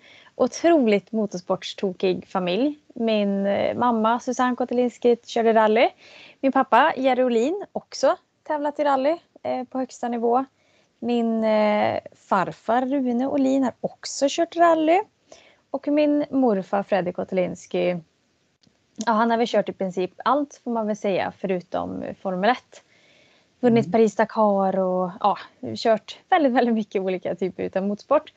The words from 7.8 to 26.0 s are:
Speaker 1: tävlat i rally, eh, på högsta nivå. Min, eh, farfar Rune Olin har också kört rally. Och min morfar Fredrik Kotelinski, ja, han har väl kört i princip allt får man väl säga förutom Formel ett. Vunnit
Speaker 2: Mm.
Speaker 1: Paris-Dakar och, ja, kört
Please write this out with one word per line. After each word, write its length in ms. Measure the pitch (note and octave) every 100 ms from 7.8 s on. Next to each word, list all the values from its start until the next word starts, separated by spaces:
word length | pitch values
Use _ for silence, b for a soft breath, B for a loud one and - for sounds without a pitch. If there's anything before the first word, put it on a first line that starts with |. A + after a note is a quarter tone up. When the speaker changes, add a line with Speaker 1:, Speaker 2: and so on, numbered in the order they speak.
| - - C4+ F#4 _ _
Speaker 1:
tävlat 360 | - D4+ D4 D4
i 40 |
rally, 340 | D4 C4+ C4+ E4+ _ -
eh, 200 | - B3+
på 160 | B3 C4
högsta 300 | B3+ - A#3+
nivå. 360 | A#3+ A#3 A#3+ C4+ _ _ _ _ -
Min, 440 | A3+ A#3+ A3+ A3+
eh, 560 | A3 G#3+ G#3+ G#3 A3 - - _
farfar 680 | - G3+ E3 D#3 - A#3+ B3+
Rune 420 | C#4+ B3+ A#3+ C4+
Olin 360 | C#4+ C4 C4+
har 100 | B3+ -
också 440 | - - - - C#4
kört 260 | - E4 E4+
rally. 460 | E4+ D#4+ D#4 F4+ G#4+ _ b b b b b
Och 160 | C#4 C#4+
min 380 | D4 D4+ D4 D4
morfar 520 | C4+ B3+ G3 F3+ G3+
Fredrik 320 | G3 G3 F3 F3+
Kotelinski, 840 | F#3+ F#3+ F3 F3+ - F#3 F3+ F3 D#3+ _ _ _ _ _ _ _ _ - A3
ja, 60 |
han 200 | A3 A#3
har 60 | A3+
väl 100 | A#3
kört 220 | G#3+ G3
i 40 |
princip 380 | F#3 F#3+ F3+ F3+ - -
allt 360 | C#4 C#4+ -
får 80 | -
man 160 | A3+ G#3+
väl 80 | G#3
säga 360 | G#3 E3+ F#2+ -
förutom 640 | G3 F3+ F3+ F3+ F3 F#3 - F#3+
Formel 280 | G3 F3+ G#3
ett. 340 | B3+ _ - b b b b b b b -
Vunnit 260 | B3 A3+ A3
Speaker 2:
Mm. 60 |
Speaker 1:
Paris-Dakar 880 | A3+ A3 - G#3+ A3+ G#3+ G3 F#3+ F#3+
och, 320 | F#3 F#3 F3+ G3
ja, 180 | G#3 F#3 B B - A3
kört 440 | A#3 G#3+